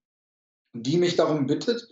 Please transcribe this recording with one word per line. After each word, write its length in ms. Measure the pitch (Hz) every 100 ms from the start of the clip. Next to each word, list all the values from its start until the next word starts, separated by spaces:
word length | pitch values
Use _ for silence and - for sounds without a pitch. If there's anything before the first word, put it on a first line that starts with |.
| _ _ _ _ _ _ _
die 240 | 117 123 175
mich 180 | 175 143
darum 300 | 151 151 135
bittet, 420 | 156 - 233 -